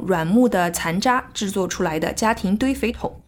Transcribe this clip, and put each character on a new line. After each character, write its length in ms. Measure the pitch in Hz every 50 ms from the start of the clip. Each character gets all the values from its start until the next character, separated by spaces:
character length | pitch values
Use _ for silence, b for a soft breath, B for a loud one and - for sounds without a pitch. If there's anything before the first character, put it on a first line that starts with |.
| - 175
软 180 | 185 170 160
木 220 | 160 190 233 254 240
的 240 | 208 190 175 175
残 280 | 170 - - 165 160 185
渣 300 | - 262 247 254 - - -
制 180 | - 214 190
作 160 | 196 208 185 175
出 160 | - - 185
来 160 | 170 156 160
的 140 | 156 - -
家 200 | - - 220 226
庭 220 | 226 - 185 196
堆 180 | 220 262 262 269
肥 180 | 262 - -
桶， 300 | - - - - - - -